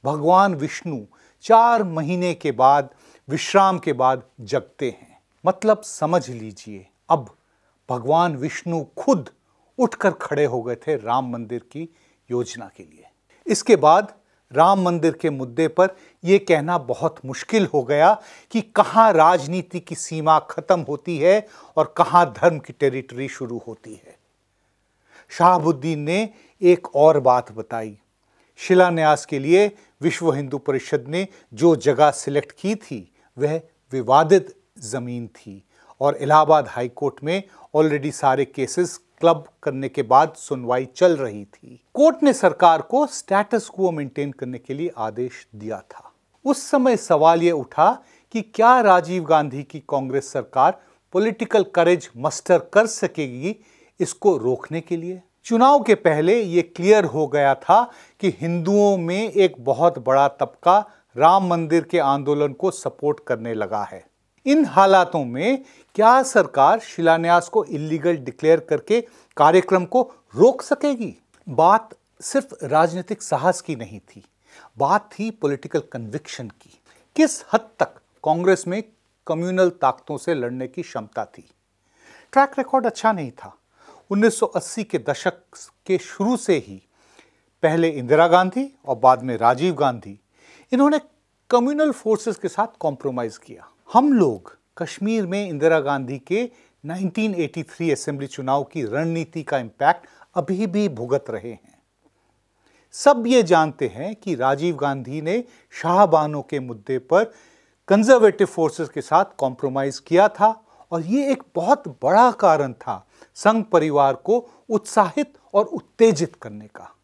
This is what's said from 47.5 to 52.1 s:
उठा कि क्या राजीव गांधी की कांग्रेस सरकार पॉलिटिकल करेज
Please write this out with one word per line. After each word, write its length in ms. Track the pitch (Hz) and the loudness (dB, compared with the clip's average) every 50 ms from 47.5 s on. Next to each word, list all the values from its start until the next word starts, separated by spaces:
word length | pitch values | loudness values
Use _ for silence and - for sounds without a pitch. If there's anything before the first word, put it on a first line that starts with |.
| 170 | 0
उठा 520 | 151 127 _ - - 156 190 254 - _ _ _ _ _ _ - | 0 -6 _ 0 2 2 2 2 0 _ _ _ _ _ _ -8
कि 100 | 226 208 | -8 -8
क्या 380 | _ _ - 220 233 247 254 | _ _ 2 4 6 6 6
राजीव 440 | 233 202 185 180 160 156 180 185 160 | 6 4 4 4 2 0 -6 -6 0
गांधी 380 | 147 160 156 151 143 123 139 143 | 0 0 0 0 -2 -6 -12 -14
की 180 | _ - 151 | _ -16 -18
कांग्रेस 520 | _ - 147 139 135 131 127 139 135 - - | _ -6 -6 -4 -4 -4 -6 -6 -6 -6 -8
सरकार 480 | 139 117 - - 131 - 165 185 - _ _ _ _ _ _ _ | -8 -10 -4 0 2 2 2 2 -2 _ _ _ _ _ _ _
पॉलिटिकल 520 | 180 208 226 220 - 233 - - 220 185 | -2 -2 -2 -2 -6 -8 -2 0 0 0
करेज 460 | - - 175 170 170 180 170 - - | 0 0 0 2 2 2 0 -2 -12